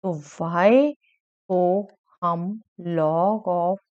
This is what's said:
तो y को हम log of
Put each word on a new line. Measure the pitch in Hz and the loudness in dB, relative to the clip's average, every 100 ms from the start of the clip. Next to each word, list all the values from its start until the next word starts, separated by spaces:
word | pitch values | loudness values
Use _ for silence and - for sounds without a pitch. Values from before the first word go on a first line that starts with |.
तो | 190 160 143 - | -6 -8 -10 -10
y | 165 170 196 254 294 294 _ _ _ _ _ | -4 2 4 6 4 -2 _ _ _ _ _
को | 185 180 185 202 _ _ _ | 0 2 0 -4 _ _ _
हम | 175 170 175 220 _ - 175 165 | -4 -4 -6 -8 _ -12 -6 -2
log | 156 165 185 214 214 | 0 0 0 -2 -2
of | 175 175 196 _ | -2 -2 -4 _